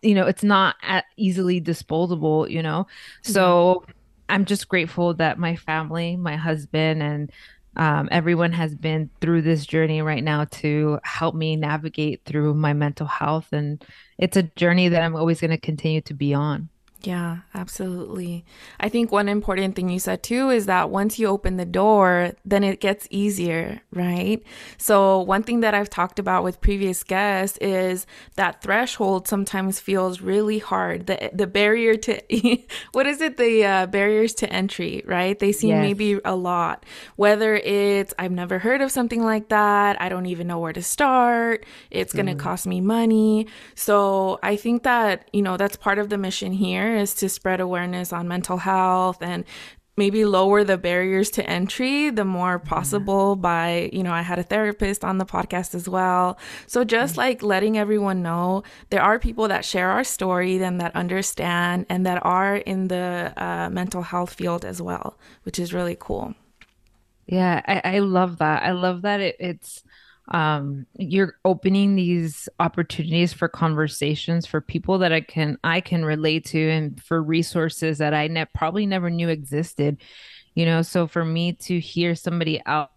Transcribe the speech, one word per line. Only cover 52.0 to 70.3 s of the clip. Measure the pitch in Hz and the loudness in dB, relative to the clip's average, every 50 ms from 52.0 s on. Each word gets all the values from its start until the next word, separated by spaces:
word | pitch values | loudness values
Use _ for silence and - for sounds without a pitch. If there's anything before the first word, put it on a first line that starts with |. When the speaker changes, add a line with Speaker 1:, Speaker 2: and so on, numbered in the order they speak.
| 294 302 | 0 0
Speaker 2:
the | 254 214 208 | 0 0 -2
more | 190 185 175 180 180 180 175 160 | -2 0 0 0 0 -2 -2 -4
Speaker 1:
Yeah. | 151 | -4
Speaker 2:
possible | 160 160 165 139 - 208 196 202 196 196 196 196 202 | -4 -4 -2 -2 -2 -2 0 0 2 2 4 2 2
by, | 196 180 180 170 165 165 170 170 170 175 - - | 2 0 0 0 2 0 0 0 -2 -2 -2 -4
you | 185 185 | -4 -2
know, | 180 170 | -2 -2
I | 165 170 | -2 -2
had | 175 180 175 | -2 -4 -4
a | 180 | -2
therapist | - - 214 220 208 202 208 - 196 196 202 - | -2 0 0 0 0 0 -2 -2 -2 -2 -2 -4
on | 175 190 190 | -2 -2 -2
the | 190 | -2
podcast | 190 - 180 180 - - 180 180 - - | -2 -2 -4 -4 -2 -4 -6 -6 -6 -8
as | 180 175 185 | -8 -8 -4
well. | 185 185 185 185 180 180 180 180 190 - - - - - - _ | -2 0 2 2 2 2 2 0 -2 -6 -12 -18 -18 -18 -16 _
So | - 240 247 | 0 0 0
just, | 214 226 226 240 277 170 | 2 2 0 0 0 0
Speaker 1:
Yeah. | - - | -2 0
Speaker 2:
like, | 262 254 254 - | 0 0 -2 0
letting | 208 202 190 196 214 220 | 0 0 2 2 2 2
everyone | 214 208 202 214 208 202 196 190 185 180 | 0 0 2 0 0 2 0 0 -2 -2
know | 170 165 170 175 180 190 196 202 - - - - _ | -2 -2 -2 0 0 -2 -2 -4 -8 -20 -20 -10 _
there | - 196 - | 0 2 4
are | 190 214 226 | 4 2 2
people | - 233 226 233 220 214 | 0 -4 -2 0 0 0
that | 196 - - | 0 -2 -2
share | - - - 180 185 | -2 -2 0 0 2
our | 190 220 262 | 0 0 0
story, | - - - 196 185 180 180 180 180 185 | -2 -4 -4 -2 0 0 0 0 0 0
then | 185 190 180 180 180 | 0 0 -2 -2 -4
that | 175 170 - | -4 -4 -4
understand | - 175 175 185 190 196 - - - - 175 175 175 175 175 175 180 180 - | -4 -4 -2 -2 -2 -4 -4 -6 -4 -4 -2 0 0 0 0 0 -2 -2 -2
and | 180 180 185 | -2 0 0
that | 185 180 180 - | 0 0 0 0
are | - 180 185 190 196 202 202 | 0 2 2 2 2 0 -2
in | - - 190 190 190 | -2 -4 -4 -2 -2
the, | 185 185 180 180 180 175 175 175 - - | -2 -2 -2 -2 -4 -4 -4 -6 -6 -6
uh, | - - 180 175 170 170 175 | -6 -6 -6 -4 -4 -4 -4
mental | 185 185 180 185 - 180 175 | -4 -4 -6 -4 -6 -8 -8
health | - - 180 175 175 - | -4 -4 -4 -4 -4 -6
field | - 180 175 170 170 165 | -6 -4 -4 -4 -4 -6
as | - 185 175 | -8 -10 -10
well, | 175 180 - - - - - _ _ - - _ _ | -8 -8 -8 -8 -8 -10 -12 _ _ -20 -20 _ _
which | - - - | -10 -6 -6
is | 175 170 175 | -6 -4 -4
really | 175 180 175 175 - | -4 -4 -4 -4 -8
cool. | - - - 92 - - 220 _ _ _ _ _ - _ _ _ _ _ _ _ _ _ _ _ _ | -8 -8 -6 -6 -6 -8 -12 _ _ _ _ _ -20 _ _ _ _ _ _ _ _ _ _ _ _
Speaker 1:
Yeah, | - 180 185 185 180 175 156 - | -4 0 0 2 2 2 0 0
I, | - - - - 185 185 | -2 -2 -2 -2 -2 0
I | 202 | 0
love | 202 196 185 180 185 180 175 165 | 0 2 2 2 2 0 0 -2
that. | 160 156 156 139 - | 0 0 0 0 0
I | - | -2
love | 185 180 180 180 180 180 180 | -2 0 0 -2 -2 -2 -4
that | 208 202 202 | -2 -2 0
it, | 196 175 - - | -2 -2 -4 -4
it's, | 185 180 170 - - - - - _ _ _ - _ _ _ _ _ | -8 -8 -8 -8 -12 -20 -20 -20 _ _ _ -20 _ _ _ _ _
um, | - | -4